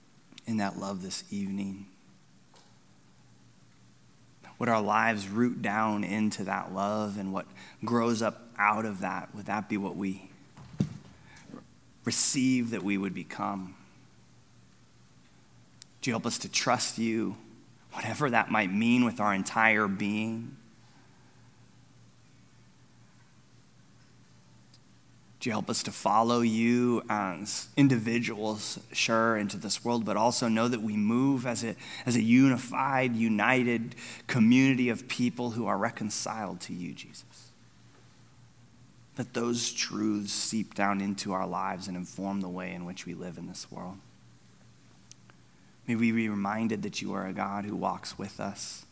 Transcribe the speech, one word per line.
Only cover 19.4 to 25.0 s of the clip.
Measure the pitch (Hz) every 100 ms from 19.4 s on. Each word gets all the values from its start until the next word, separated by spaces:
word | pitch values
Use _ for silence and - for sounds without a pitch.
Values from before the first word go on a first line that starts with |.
| 95 113 110 107 104
being? | 95 101 107 110 113 120 - - - - - - - - - - - - - - - - - - - - - - - - - - - - - - - - - - - - - - - - - - - - -